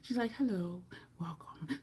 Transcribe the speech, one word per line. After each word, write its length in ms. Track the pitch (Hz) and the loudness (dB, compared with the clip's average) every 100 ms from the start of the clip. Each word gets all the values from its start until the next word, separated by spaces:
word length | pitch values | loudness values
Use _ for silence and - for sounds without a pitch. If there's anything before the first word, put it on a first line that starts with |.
She's 140 | - 247 | 0 2
like, 160 | 233 | 2
Hello, 500 | 226 269 196 175 175 - - - - | 4 4 4 2 -2 -10 -16 -16 -6
welcome. 600 | 170 160 - - 156 277 | -4 -4 -10 -10 -4 -4